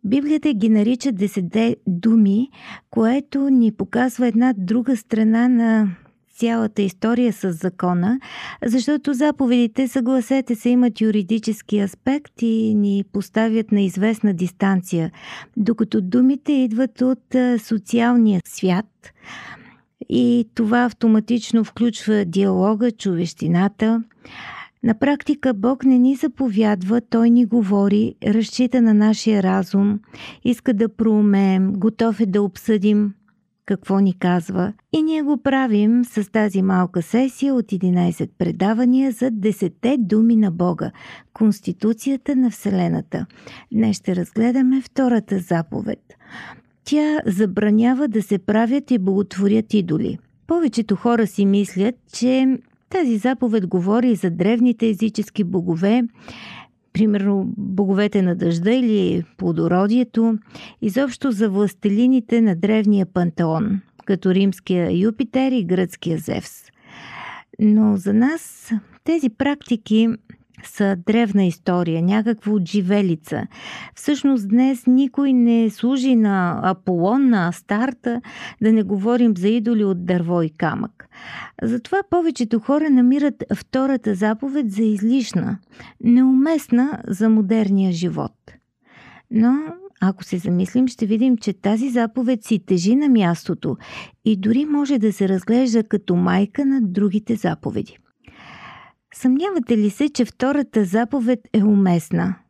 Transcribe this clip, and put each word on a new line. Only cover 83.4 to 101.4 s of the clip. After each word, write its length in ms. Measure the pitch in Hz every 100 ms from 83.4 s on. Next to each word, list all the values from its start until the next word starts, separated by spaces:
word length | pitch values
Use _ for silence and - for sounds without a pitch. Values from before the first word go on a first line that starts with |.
| -
втората 600 | 202 - 262 269 269 -
заповед 560 | 190 214 220 277 277 233
за 120 | 196
излишна, 760 | 220 208 214 262 233 180 - 202 _ - - _
неуместна 960 | - 240 262 262 285 320 - 240 269 - -
за 200 | 185 220
модерния 640 | 220 196 226 202 196 190
живот. 400 | 165 175 156 139 _ - - _ _ _ - - - _
Но 280 | 226 233 277 311 349 381 _
ако 240 | 190 190
се 140 | - 185
замислим, 500 | - 175 185 247 262
ще 180 | - 214
видим, 300 | 220 262 240
че 160 | -
тази 380 | 196 196 214 269
заповед 540 | 240 226 240 240 247
си 140 | - 214 -
тежи 300 | 185 180 262
на 120 | 294
мястото 680 | 240 180 170 - 160 - 123 - - - _
и 120 | - 208
дори 280 | 196 233
може 340 | 302 285 277 277
да 140 | 214
се 160 | 196 190
разглежда 560 | 190 - 233 262 226
като 320 | 220 208 - 175
майка 500 | 180 180 202 - 277
на 140 | 269
другите 540 | 214 180 202 208 214 233
заповеди. 640 | 165 156 135 - - - _ _ - - - - - - - _ _
Съмнявате 640 | - 262 262 370 359 233 233
ли 120 | 208
се, 180 | - 285
че 160 | -
втората 600 | 226 - 254 285 262 220
заповед 560 | 190 202 233 285 233 247